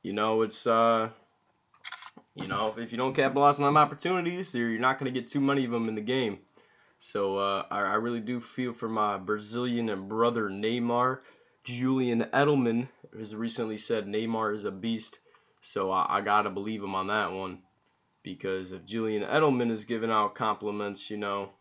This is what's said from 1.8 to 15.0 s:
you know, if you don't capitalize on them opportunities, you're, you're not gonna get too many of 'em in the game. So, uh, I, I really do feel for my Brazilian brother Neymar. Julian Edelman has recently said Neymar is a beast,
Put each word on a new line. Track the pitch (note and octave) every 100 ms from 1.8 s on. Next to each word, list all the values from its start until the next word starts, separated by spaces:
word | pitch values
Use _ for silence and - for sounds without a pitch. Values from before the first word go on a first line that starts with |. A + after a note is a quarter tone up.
| - - - - _ -
you | F#2+
know, | G2 G#2+ A2+
if | A2
you | A#2
don't | C3 C3+
capitalize | C3+ C#3 C#3+ C#3+
on | C#3+
them | D3+
opportunities, | D3 D3 F3+ F#3 E3+ F3+ F#3 A#2+
you're, | A#2
you're | A2+
not | B2+ C3+
gonna | C3
get | B2+ A#2+
too | D3
many | C#3 C#3 B2
of |
'em | A#2 A2+
in | A2
the |
game. | G#2+ C3 A#2 G2 _ - _ _ _ _
So, | - G#2 G2 G2
uh, | G2 G2 -
I, | G2+
I | G2 G#2+
really | A#2 A#2
do | G#2+ B2
feel | A#2 - B2
for | A#2 A2+
my | A2 G#2 G2
Brazilian | F#2 G#2+ G#2 A#2 B2 A#2 A2+ G2 G2
brother | A2 A#2 A#2 G#2
Neymar. | G2 G#2+ A#2+ A#2+ A#2+ B2+ C3 - - _ _ -
Julian | A#2+ B2+ C3 B2 A#2 -
Edelman | C3+ C#3+ C#3+ A#2+ A#2 B2+ _ - G#2+
has | G#2+ G#2+
recently | A#2 B2 A2 G#2+
said | - A2+ G2+
Neymar | G#2+ A2+ A2+ G#2+
is | G#2
a | G2+
beast, | F#2+ A#2 A2+